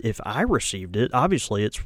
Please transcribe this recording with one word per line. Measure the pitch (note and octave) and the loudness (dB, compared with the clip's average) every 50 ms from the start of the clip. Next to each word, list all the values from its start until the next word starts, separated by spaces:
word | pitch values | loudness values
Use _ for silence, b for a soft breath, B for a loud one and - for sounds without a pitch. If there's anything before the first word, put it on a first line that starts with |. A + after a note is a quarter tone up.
| - | -2
if | A2+ G#2 - - | -2 -2 -2 -4
I | - G#2 C3 G3+ | -6 -2 0 2
received | B3 - A#2+ - - - G2 F#2 F2+ F2+ | 2 2 2 2 0 -4 -6 -6 -4 0
it." | G#2 A#2+ - - | 0 0 2 2
Obviously, | B2 C#3 F3+ F#3+ B2 - - G#2+ G2+ G#2 | 2 4 4 2 2 0 0 0 0 0
it's | G#2+ - - - | 0 -2 -4 -8